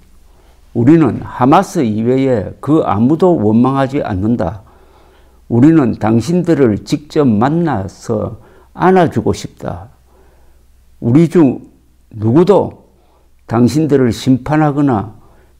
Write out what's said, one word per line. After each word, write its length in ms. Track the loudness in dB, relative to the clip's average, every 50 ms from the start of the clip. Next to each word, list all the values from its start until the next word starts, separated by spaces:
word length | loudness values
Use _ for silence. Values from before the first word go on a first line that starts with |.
| -20 _ -20 -20 _ -20 _ _ _ _ _ _ _ _ -4
"우리는 480 | 0 4 4 4 4 4 2 -2 -6
하마스 640 | -10 -10 -6 -2 0 2 2 2 2 0 -4 -4 -2
이외에 680 | -2 -2 -2 -2 -2 0 0 0 0 0 -2 -4 -6 -12 -10
그 220 | -4 0 0 0 2
아무도 520 | 0 0 2 2 2 2 2 2 2 2 2 2
원망하지 600 | 2 2 2 2 2 0 -2 -2 -2 -4 -4 -4
않는다. 580 | -4 -4 -4 -2 -2 -2 -2 -4 -6 -8 -10 -18 -20 _ _ _ _ _ _ _ _ _ _ _ _ _ _ _ -4
우리는 440 | 0 4 4 4 4 4 2 0 -2
당신들을 880 | -2 -2 0 0 0 0 -2 -2 -2 0 0 0 2 2 0 0 -2 -4
직접 400 | -6 -6 -6 -6 -6 -2 0 0
만나서 1120 | 2 2 2 0 0 0 -2 -2 -2 -4 -4 -6 -8 -12 -14 -8 -6 -6 -4 -6 -6 -10 -12 -20 -20 -20 -20 _ _ -8
안아주고 600 | -2 0 2 2 2 2 0 -2 -2 -2 -2 -4
싶다. 560 | -4 -8 -16 -16 -12 -12 -12 -12 -12 -16 -20 _ _ _ _ _ _ _ _ _ _ _ _ _ _ _ _ _ _ _ _ _ -6
우리 260 | -2 2 2 4 2
중 340 | 4 2 2 2 2 0 -4 -10 -20 _ _ _ _ _ _ _ _
누구도 720 | -10 -6 -2 2 2 2 4 4 2 2 0 -2 -8 -16 _ _ _ _ _ _ _ _ _ _ _ _ _
당신들을 640 | -4 0 0 0 2 2 0 0 2 2 2 2 0 -2
심판하거나 1000 | -2 0 0 0 0 -2 -2 -2 0 0 0 0 0 0 0 0 -2 -4 -8 -12 -20 -20 _ _ _ _ _ _